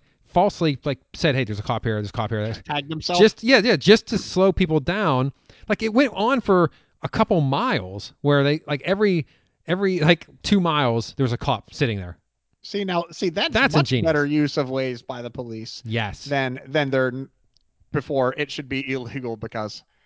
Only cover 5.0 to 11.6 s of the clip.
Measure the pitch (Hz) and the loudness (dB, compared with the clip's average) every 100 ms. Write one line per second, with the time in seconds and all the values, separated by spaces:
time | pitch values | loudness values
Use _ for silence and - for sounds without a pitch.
5 | 180 127 135 - _ - - 202 220 220 | 2 2 0 -4 _ -16 -6 -2 2 2
6 | 269 190 226 269 - 185 165 - _ _ | 2 2 0 0 4 4 4 -2 _ _
7 | - - 220 180 135 143 247 151 92 101 | -4 0 2 2 2 0 0 -2 -4 -12
8 | - - 143 143 139 156 - 147 170 196 | -14 -4 2 4 2 0 -4 -6 -2 2
9 | 208 170 - _ _ _ - 185 196 180 | 2 2 -2 _ _ _ -4 0 0 2
10 | 151 165 - 135 - 202 170 151 127 117 | 2 2 -2 -14 0 2 4 2 2 0
11 | - - 127 117 - 107 | -4 -2 -2 0 -2 -4